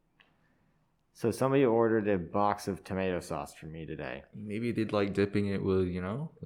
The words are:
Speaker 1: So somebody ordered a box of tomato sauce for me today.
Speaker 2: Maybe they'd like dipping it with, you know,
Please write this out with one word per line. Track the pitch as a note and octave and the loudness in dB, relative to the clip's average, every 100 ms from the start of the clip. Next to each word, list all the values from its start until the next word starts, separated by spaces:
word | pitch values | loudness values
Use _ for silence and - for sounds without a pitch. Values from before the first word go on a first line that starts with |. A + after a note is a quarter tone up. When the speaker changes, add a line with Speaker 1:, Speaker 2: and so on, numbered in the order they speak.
| _ _ _ _ _ _ _ _ _ _ _ | _ _ _ _ _ _ _ _ _ _ _
Speaker 1:
So | - A#2 | -4 -4
somebody | - C3 C3+ | 0 2 4
ordered | C3 A2+ A2+ A2 G#2 | 6 6 4 4 2
a | G2 | 0
box | E2 G2+ G#2 G2+ - | 0 0 2 2 -2
of | F#2 | -6
tomato | - F#2+ F#2+ F2 | -4 -2 0 -2
sauce | - D#2 D2 | -4 -8 -8
for | - D#2+ | -12 -14
me | D#2+ D#2 | -12 -10
today. | D#2 C3+ C3 - | -8 -8 -10 -14
Speaker 2:
Maybe | - G#2+ G#2 A#2+ | -14 -8 -4 -2
they'd | A2+ G#2 | -2 0
like | G#2 G2 | 2 2
dipping | F#2+ G2+ G#2 G2+ | 2 2 2 0
it | G2 | 0
with, | G2 F#2+ F#2 | 2 4 2
you | F2+ | 0
know, | F#2 A#2+ D#3+ - | -4 -6 -8 -10